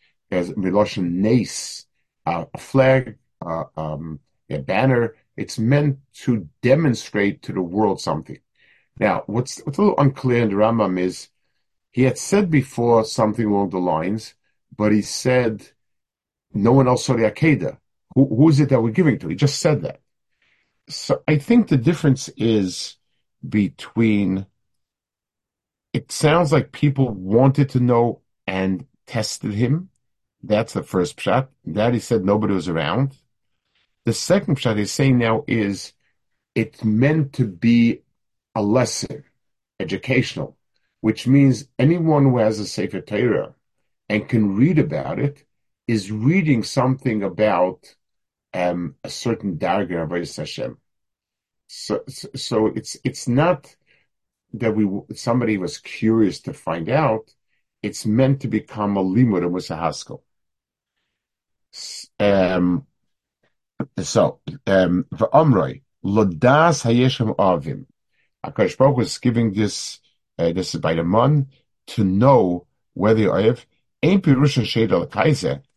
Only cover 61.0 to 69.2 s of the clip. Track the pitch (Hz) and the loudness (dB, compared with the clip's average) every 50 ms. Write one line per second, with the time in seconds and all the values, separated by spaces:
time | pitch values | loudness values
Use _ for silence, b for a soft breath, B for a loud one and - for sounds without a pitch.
61 | _ _ _ _ _ _ _ _ _ _ _ _ _ _ - - - - - - | _ _ _ _ _ _ _ _ _ _ _ _ _ _ -20 -18 -18 -16 -16 -18
62 | - _ _ - 104 101 101 98 92 90 92 90 90 90 87 82 - _ _ _ | -18 _ _ -2 0 2 4 4 2 2 2 0 0 0 0 -2 -4 _ _ _
63 | _ _ _ _ _ _ _ _ _ _ _ _ _ _ _ - - - - - | _ _ _ _ _ _ _ _ _ _ _ _ _ _ _ -12 -12 -10 -10 -10
64 | 85 - - 117 90 73 - _ - - - - - - 98 95 92 87 90 92 | -8 -2 2 2 2 2 0 _ -14 -16 -16 -10 -2 2 2 2 4 2 0 -2
65 | - - - - - - - 147 160 156 120 95 78 65 - - _ _ _ _ | -2 -4 -4 -4 -2 2 4 4 6 6 4 4 2 -2 -6 -12 _ _ _ _
66 | - 98 101 110 107 98 85 76 - 120 135 151 160 170 156 - - 117 117 123 | -6 -2 0 2 2 0 0 2 4 4 6 6 4 4 2 0 0 2 2 4
67 | 123 131 131 - 120 107 - - 101 95 90 82 69 78 - 50 - _ _ _ | 4 2 2 0 -2 -2 0 0 2 2 2 0 -2 -6 -10 -12 -14 _ _ _
68 | _ _ _ _ _ _ _ _ - - - - - - - - 131 139 135 123 | _ _ _ _ _ _ _ _ -16 -10 -4 -2 -2 -2 2 2 2 4 4 2
69 | 110 - - - | -2 -4 -4 -2